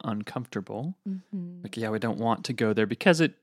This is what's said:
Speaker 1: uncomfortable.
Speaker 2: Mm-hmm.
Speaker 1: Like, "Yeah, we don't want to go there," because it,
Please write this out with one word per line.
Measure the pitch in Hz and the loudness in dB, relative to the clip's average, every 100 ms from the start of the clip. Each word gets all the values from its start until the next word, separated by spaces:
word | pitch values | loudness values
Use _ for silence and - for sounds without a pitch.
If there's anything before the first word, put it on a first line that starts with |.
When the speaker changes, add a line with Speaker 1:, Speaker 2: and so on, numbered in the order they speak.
Speaker 1:
uncomfortable. | - 107 107 127 120 104 95 107 156 185 196 | -4 -6 -6 -8 -6 -6 -6 -6 -6 -6 -6
Speaker 2:
Mm-hmm. | 190 - 196 175 175 | -8 -6 -8 -8 -10
Speaker 1:
Like, | 175 117 | -10 -4
"Yeah, | 110 | -2
we | 107 | 0
don't | 113 104 | 0 0
want | 113 110 - | 0 0 -2
to | |
go | 117 110 | 0 2
there," | 107 104 | 4 2
because | - 196 160 | 4 4 6
it, | 160 - | 4 2